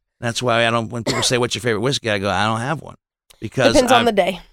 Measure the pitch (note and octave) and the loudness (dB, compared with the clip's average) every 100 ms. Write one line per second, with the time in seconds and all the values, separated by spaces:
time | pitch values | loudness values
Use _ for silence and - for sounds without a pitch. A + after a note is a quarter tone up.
0 | _ - A#2+ A2+ B2 A#2 A#2 A#2 A2 A#2 | _ -8 -6 -4 0 2 2 0 -2 -6
1 | G#2+ A#2+ - B2 B2 G#2+ A#2+ G#2 B2 C3+ | -4 -2 0 0 0 -2 -2 -2 -2 -2
2 | A2+ G#2 G2 F#2 G#2+ A2+ B2+ D#3 G1+ - | -2 -2 0 0 0 -2 -4 -6 -8 -20
3 | _ _ _ - A2 - A#2+ A#2 B3 B3 | _ _ _ -14 -8 2 4 4 4 4
4 | A#3+ G3 F3+ F3+ - | 4 2 0 -2 -12